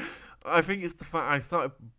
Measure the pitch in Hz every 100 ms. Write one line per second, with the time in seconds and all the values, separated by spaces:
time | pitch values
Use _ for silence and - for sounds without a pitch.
0 | - - - - - 165 165 196 170 -
1 | - 170 131 143 - 175 135 - 113